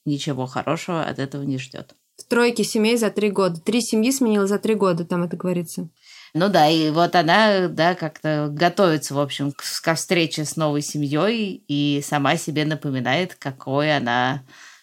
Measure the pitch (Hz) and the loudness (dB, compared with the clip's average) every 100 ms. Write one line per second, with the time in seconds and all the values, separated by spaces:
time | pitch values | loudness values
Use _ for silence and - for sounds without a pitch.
0 | - 143 156 131 131 113 - 165 - 170 | -6 -4 -4 -6 -6 -6 -4 -4 -4 -4
1 | - 131 135 143 143 131 131 - - _ | -4 -6 -8 -6 -6 -6 -8 -14 -18 _
2 | _ - - 240 240 233 190 - 214 240 | _ -16 -2 0 2 0 -2 0 2 2
3 | 214 202 208 196 190 165 - 233 233 220 | 0 0 -2 2 0 -2 -2 -2 0 0
4 | 226 269 233 208 196 202 214 - 190 170 | 2 2 2 2 2 0 0 2 2 0
5 | 170 175 175 175 180 180 165 - 170 _ | -2 -2 -2 -4 -4 -4 -4 -8 -12 _
6 | - - - 151 196 180 151 160 156 156 | -20 -20 -8 0 2 6 6 6 2 2
7 | 170 175 160 190 220 196 180 147 165 180 | 2 4 4 6 6 4 0 2 0 0
8 | 160 - 156 151 147 147 170 170 185 156 | -4 -6 -2 0 -2 2 2 4 2 2
9 | - 143 143 - 143 - - - - 160 | -2 -2 -2 -2 -6 -6 -8 -6 -2 -2
10 | - 180 160 - 151 - 156 147 147 147 | 0 0 0 -2 -6 -2 0 0 -4 -4
11 | 143 151 196 233 202 - - 143 147 143 | -2 0 0 0 -4 -6 -4 -2 0 0
12 | 139 147 139 165 - 151 151 151 147 131 | -2 0 2 0 -2 -2 -2 -2 -4 -4
13 | 123 147 185 - 143 131 - 139 151 147 | 0 0 -2 -6 -12 -10 -4 0 2 0
14 | 117 123 127 143 - - - - | 0 0 0 -2 -8 -20 -20 -20